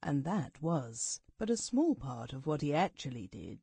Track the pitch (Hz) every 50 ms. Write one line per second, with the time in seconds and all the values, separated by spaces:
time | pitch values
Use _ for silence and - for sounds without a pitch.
0 | - 170 147 143 135 160 190 214 143 113 - - 151 160 170 160 131 117 113 117
1 | - - - - _ _ - _ - 214 233 226 - - - 247 302 349 285 -
2 | 117 135 127 120 117 123 - 131 135 151 151 147 147 143 143 151 180 202 - -
3 | - 143 127 120 110 - - 113 80 - 320 262